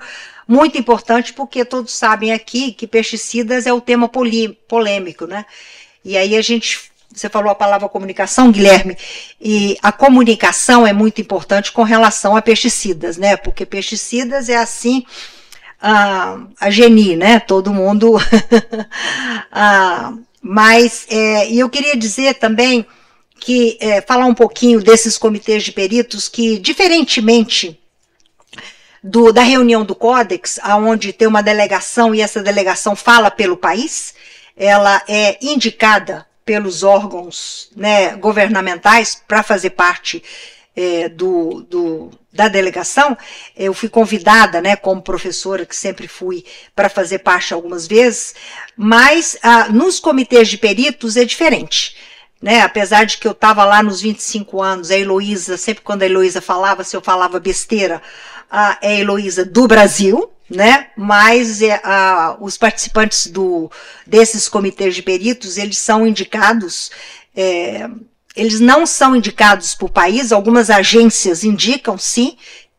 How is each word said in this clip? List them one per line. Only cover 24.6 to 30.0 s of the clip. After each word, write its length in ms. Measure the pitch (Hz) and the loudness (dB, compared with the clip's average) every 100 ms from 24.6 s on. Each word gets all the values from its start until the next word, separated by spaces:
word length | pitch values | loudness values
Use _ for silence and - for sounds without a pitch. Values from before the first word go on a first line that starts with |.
| 240 233 | 2 4
desses 360 | 196 226 226 - | 4 2 2 -2
comitês 460 | 220 208 - 214 | -2 -2 -2 -4
de 80 | 202 | -4
peritos 560 | - 190 233 233 202 - | -6 -2 -2 -2 -6 -10
que, 320 | - 226 214 | -4 -2 -2
diferentemente 1200 | 190 - 370 330 269 - 214 233 220 - 180 165 _ _ _ _ _ _ _ - - - _ _ | -4 0 2 2 0 0 2 2 2 -4 -6 -12 _ _ _ _ _ _ _ -20 -20 -20 _ _
do, 300 | 190 220 233 | -2 4 6
da 100 | 220 | 6
reunião 440 | 247 262 240 226 208 | 4 4 4 2 -2
do 100 | |
Codex, 640 | 190 | -2